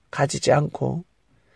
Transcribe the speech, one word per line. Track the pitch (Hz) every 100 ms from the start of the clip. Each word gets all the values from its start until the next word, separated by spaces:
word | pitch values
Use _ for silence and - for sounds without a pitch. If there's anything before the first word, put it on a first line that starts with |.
| -
가지지 | - 143 - -
않고 | 139 151 - 131 151 - _ _ _ _